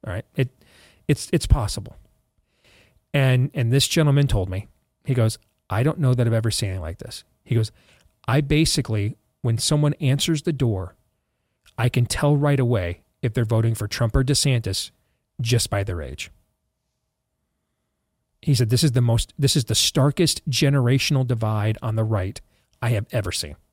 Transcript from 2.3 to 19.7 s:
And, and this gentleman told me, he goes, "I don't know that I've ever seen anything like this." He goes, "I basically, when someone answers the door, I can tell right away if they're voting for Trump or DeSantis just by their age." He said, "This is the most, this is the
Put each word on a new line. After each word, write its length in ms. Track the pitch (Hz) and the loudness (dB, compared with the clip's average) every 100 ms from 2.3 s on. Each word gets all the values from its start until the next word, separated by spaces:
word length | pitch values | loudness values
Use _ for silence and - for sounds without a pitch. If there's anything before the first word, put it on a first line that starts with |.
| _ _ _ _ _ _ _ _ | _ _ _ _ _ _ _ _
And, 360 | 143 135 127 135 | 0 2 4 2
and 180 | - 117 | 0 0
this 160 | 135 - | 2 2
gentleman 380 | - 151 143 143 | 2 4 4 4
told 220 | 107 92 | 2 -2
me, 180 | 92 - _ _ _ | -6 -10 _ _ _
he 100 | - | -4
goes, 240 | 127 113 - _ _ _ | 2 2 0 _ _ _
"I 120 | 95 | -2
don't 180 | 135 156 | 0 2
know 140 | 139 | 2
that 120 | 123 117 | 2 2
I've 60 | |
ever 180 | 113 113 | 2 0
seen 180 | - 101 | -2 -4
anything 140 | 92 | -4
like 160 | 80 87 | -8 -10
this." 260 | - - - _ | -14 -16 -20 _
He 100 | _ | _
goes, 180 | 113 110 _ _ _ _ _ - | 0 0 _ _ _ _ _ -2
"I 120 | 127 | 0
basically, 760 | 139 151 160 - 131 110 104 - _ _ | 2 2 2 0 -2 -2 -2 -6 _ _
when 160 | 123 113 | -2 0
someone 360 | - 151 147 | 0 2 2
answers 480 | - 143 139 - 156 | 0 0 0 0 -2
the 100 | 160 | -2
door, 440 | 143 123 98 92 - _ _ _ _ _ _ _ - | -2 0 -2 -6 -14 _ _ _ _ _ _ _ -2
I 100 | 120 | 0
can 180 | - 120 | 0 -2
tell 300 | - 147 143 | 0 2 2
right 240 | 147 139 | 2 2
away 420 | 123 117 90 87 _ _ | 2 0 -2 -6 _ _
if 120 | 123 | -4
they're 100 | 117 | -2
voting 300 | 110 113 113 | 0 2 0
for 140 | 110 104 | -2 -6
Trump 260 | - 117 | -2 0
or 100 | 139 | 0
DeSantis 680 | 131 143 143 123 113 95 - _ _ _ _ _ | 2 2 2 0 -2 -6 -8 _ _ _ _ _
just 300 | 117 117 - | -2 0 0
by 120 | 101 | -4
their 160 | 98 87 | -4 -6
age." 300 | 71 71 - _ _ _ _ _ _ _ _ _ _ _ _ _ _ _ _ _ _ _ _ _ | -8 -12 -14 _ _ _ _ _ _ _ _ _ _ _ _ _ _ _ _ _ _ _ _ _
He 120 | - | 0
said, 160 | 135 120 | 0 2
"This 140 | 123 | 2
is 80 | 156 | 2
the 80 | 123 | 2
most, 340 | 120 117 - - | 2 2 -2 -2
this 200 | 139 - | 0 0
is 80 | |
the 100 | 120 | 0